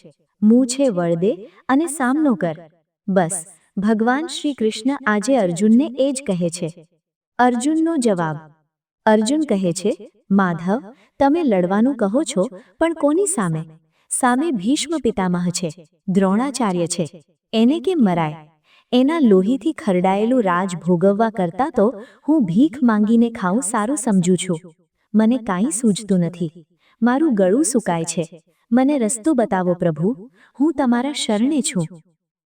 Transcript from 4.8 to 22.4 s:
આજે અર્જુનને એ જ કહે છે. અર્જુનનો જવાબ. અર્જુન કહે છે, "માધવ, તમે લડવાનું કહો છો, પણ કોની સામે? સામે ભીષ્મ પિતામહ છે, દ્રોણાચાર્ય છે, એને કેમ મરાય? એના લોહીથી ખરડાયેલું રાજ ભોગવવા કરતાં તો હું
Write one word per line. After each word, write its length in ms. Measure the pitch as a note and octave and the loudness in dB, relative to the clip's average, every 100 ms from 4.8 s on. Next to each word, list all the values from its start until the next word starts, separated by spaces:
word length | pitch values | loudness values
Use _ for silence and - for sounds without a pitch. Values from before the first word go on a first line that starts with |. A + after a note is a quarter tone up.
| A#3+ C#4 C4 | -4 -4 -2
આજે 300 | G#3 G3+ C4+ | -2 2 2
અર્જુનને 500 | F#3 E3+ G#3+ A#3 D#4 C4+ | 2 2 4 4 2 0
એ 140 | C4+ | -2
જ 100 | C4 - | -2 -4
કહે 240 | F3+ F3 | -2 -2
છે. 360 | D#3+ D#3+ E3 D#3 _ _ _ _ - | -4 -10 -10 -20 _ _ _ _ 0
અર્જુનનો 580 | B3 A#3+ C4+ D#4+ D#4+ E4 | 0 2 -2 0 0 0
જવાબ. 400 | A#3+ F3+ E3 D#3 D#3 D#3 _ _ _ _ - | 0 0 -2 -6 -12 _ _ _ _ _ 2
અર્જુન 340 | G#3+ A3 D4+ | 2 2 0
કહે 320 | D4+ G3 F#3 | 0 0 -2
છે, 380 | E3 G3+ C#4 G#3 _ - | -2 -4 -6 -10 _ 0
"માધવ, 520 | G3 F#3 E3 F3 A3+ G3 C4 _ - | 2 2 -2 -2 -4 -4 -20 _ 0
તમે 220 | C#4 E4 | 2 2
લડવાનું 520 | D4+ F#3+ F3 G3 B3 | 2 2 2 2 2
કહો 280 | C4+ G3 A#3+ | 0 0 0
છો, 240 | D#4+ F#3+ G#3 - - - | -2 -2 -4 -6 -20 -4
પણ 160 | E4 | -4
કોની 320 | E4 C#4+ D#4 G4+ | 0 0 0 0
સામે? 380 | - F3+ D#3+ D#3+ D#3 _ _ - | -2 -2 -4 -8 -18 _ _ -10
સામે 400 | - B3 B3 E4+ | -2 0 0 0
ભીષ્મ 480 | A#3+ G3 D4 C#4+ D#4+ | -2 -2 -2 -2 -2
પિતામહ 440 | A#3 G#3 F#3 F3 F3+ | -2 -2 -2 0 -2
છે, 380 | - E3+ D#3+ D#3 _ - | -4 -6 -10 -20 _ -2
દ્રોણાચાર્ય 760 | F#3 F#3+ G3+ C#4 B3 A3 F3+ E3 | 2 2 2 -2 -2 -2 0 -2
છે, 360 | - D#3 E3+ _ _ _ | -4 -6 -8 _ _ _
એને 280 | A3+ A#3 E4 | 0 2 2
કેમ 180 | F4+ F4 | 0 2
મરાય? 320 | G#3 E3+ D#3 D#3+ D#3 _ _ _ - | 2 2 -2 -6 -18 _ _ _ -2
એના 260 | B3 C4+ E4+ | 2 2 2
લોહીથી 540 | B3 F#3 F#3+ C4+ E4 | 4 4 4 -2 -2
ખરડાયેલું 680 | - - F3+ F#3+ G3 A3+ C4 | -4 -2 0 2 0 0 0
રાજ 340 | G3 F3 F#3+ F3 | 2 0 -2 -4
ભોગવવા 540 | D#3+ F3+ F#3+ G3+ A3+ | 0 2 2 2 -2
કરતાં 400 | G#3 F3 F3+ C#4+ | -2 -4 -2 -4
તો 240 | C#4 G3+ G3+ A#3 _ - | 0 0 0 -14 _ 0
હું 160 | D#4 | 0